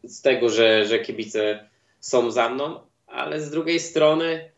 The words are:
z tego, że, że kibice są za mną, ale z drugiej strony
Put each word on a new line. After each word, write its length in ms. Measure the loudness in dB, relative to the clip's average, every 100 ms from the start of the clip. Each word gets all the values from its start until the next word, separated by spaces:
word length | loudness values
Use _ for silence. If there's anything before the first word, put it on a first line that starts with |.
z 180 | -20 -2
tego, 260 | 0 2 2
że, 380 | 4 4 4 2
że 120 | 0
kibice 680 | -2 -8 -6 -2 -2 -4 -10 _ _ _
są 300 | -2 0 2
za 180 | 0 -2
mną, 320 | -2 -6 -10 _ _ _
ale 340 | -10 -6 -6
z 100 | -6
drugiej 300 | -6 -2 -4
strony 720 | -2 2 2 2 -2 -4 -10